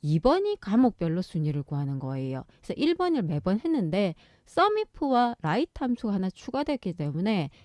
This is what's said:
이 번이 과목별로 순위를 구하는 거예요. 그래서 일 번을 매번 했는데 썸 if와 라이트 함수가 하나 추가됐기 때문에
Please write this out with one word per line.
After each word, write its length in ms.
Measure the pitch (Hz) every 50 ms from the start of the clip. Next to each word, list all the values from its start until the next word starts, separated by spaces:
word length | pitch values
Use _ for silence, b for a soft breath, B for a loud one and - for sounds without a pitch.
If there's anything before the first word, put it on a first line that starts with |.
이 180 | - 147 151 165
번이 400 | 156 247 294 370 403 415 415 -
과목별로 600 | - - 190 233 262 - - _ 175 165 160 175 185
순위를 400 | - - 165 156 147 139 147 139
구하는 360 | - 151 143 143 139 139 135
거예요. 460 | 131 131 135 135 131 135 131 131 135 b b b
그래서 140 | b - -
일 200 | - - 311 349
번을 280 | 330 370 359 339 285 208
매번 380 | 156 151 147 - 185 190 214
했는데 540 | - 330 330 294 196 160 156 190 208 185 156 b b b b b b
썸 260 | _ - - 349 415 427
if와 600 | 427 427 - _ - - 285 262 240 247 240 240 _ -
라이트 300 | 156 156 214 302 - _ -
함수가 340 | 294 254 247 233 - 220 202
하나 160 | 196 185 190
추가됐기 640 | - - - - 247 262 294 294 294 262 - 190 170
때문에 560 | - 151 147 139 156 180 208 220 196 151 139 b b b